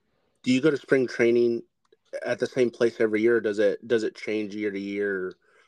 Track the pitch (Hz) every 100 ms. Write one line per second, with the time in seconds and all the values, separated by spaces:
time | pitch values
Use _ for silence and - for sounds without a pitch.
0 | _ _ _ _ 127 127 151 139 - 135
1 | 120 - 117 120 120 117 - _ _ _
2 | _ - 120 120 120 135 120 - 117 -
3 | 113 107 117 117 107 104 101 - 113 117
4 | 107 - - 107 104 104 104 98 98 101
5 | 101 95 92 - _ _